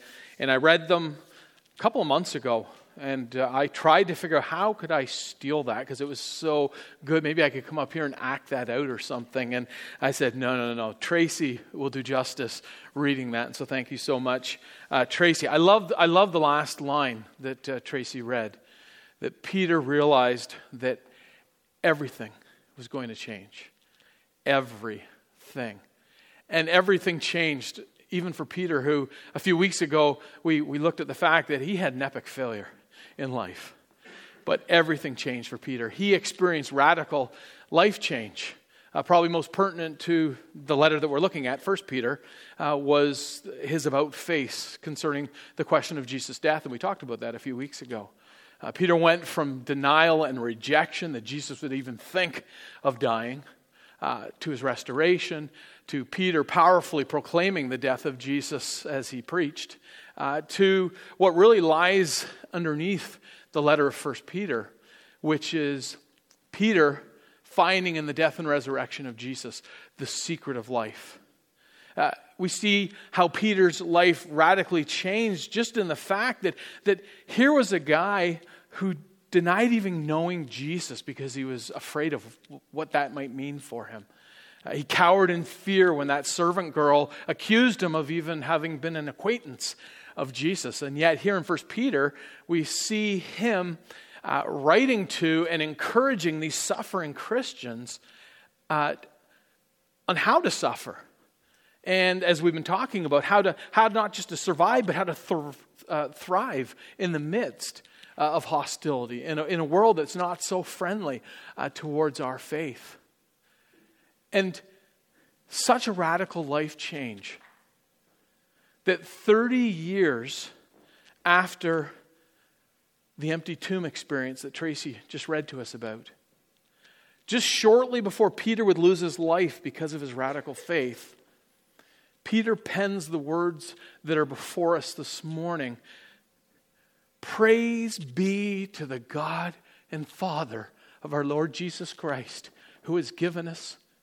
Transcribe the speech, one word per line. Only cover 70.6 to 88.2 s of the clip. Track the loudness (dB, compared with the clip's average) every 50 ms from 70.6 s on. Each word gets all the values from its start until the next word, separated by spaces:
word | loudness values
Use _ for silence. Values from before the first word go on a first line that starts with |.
| -6 -4
life. | -4 -4 -4 -4 -8 -14 -18 -20 -20 -20 _ _ _ _ _ _ _ _ _ _ _ _ -20 -8 _ 0
Uh, | 0 0 -2 -4 -12 _ _ -6
we | -4 -4
see | -2 -2 2 2 4 4 2 0 -6 -12 -18 -4
how | 2 2 2 2
Peter's | 2 0 0 2 4 6 6 6 4 2
life | -2 2 4 6 6 6 4 2 -2 -2
radically | 2 4 6 6 6 4 2 2 0 -2 0
changed | -2 -4 -4 -4 -2 -2 0 0 0 -2 -4 -6 -4
just | -2 -2 -2 -2 -2 -2
in | -2 -2
the | -2
fact | -4 -4 -2 -2 0 0 -2 -2 -2 -2
that, | -2 -2 -4 -8 -18 -18 -4 0
that | 2 2 2 0 -8 -20 -20 _
here | -4 2 4 6 8
was | 8 6 4 4 2
a | 0
guy | 2 2 2 2 2 2 0 2 2 0 0 -2 -8 -16 -20 -20 _ _ -10
who | -4 -2 -2 -2 -4 -8 -16 _ _ _ _
denied | 2 2 4 4 4 4 4 4 2
even | 2 0 0 -2 -4 -2
knowing | 0 0 0 0 0 -2 -4 -6 -8
Jesus | -10 -8 -6 -6 -4 -4 -6 -8 -10 -12
because | -12 -12 -12 -10 -10 -8 -8
he | -6 -6
was | -6 -6 -8 -8 -10
afraid | -12 -12 -12 -8 -6 -4 -2 -2 -4
of | -4 -8 -10 -20 _ _ -20 -20 -20 -20 _
what | -10 -10 -6 -2
that | -2 -2 -2 -2 -4
might | -8 -10 -8 -8
mean | -8 -8 -8 -8 -10
for | -12 -12 -10 -10 -10 -12
him. | -14 -16 -18 _ _ _ _ -20 -20 -20 -20 -20 -20 _ -12
Uh, | -8
he | -8 -6 -4
cowered | -2 2 4 6 6 8 6 6 4
in | 2 0 -4
fear | -8 -12 -10 -4 0 4 4 6 6 4
when | 2 0 0
that | 0 -2 -2
servant | -2 -2 0 2 2 2 0 -4 -4 0
girl | 2 4 6 6 6 4 2 -2 -8 -8 -8
accused | -8 -4 0 4 4 6 6 4 4 2 -2
him | -2 0
of | -2 -2 -2
even | -4 -4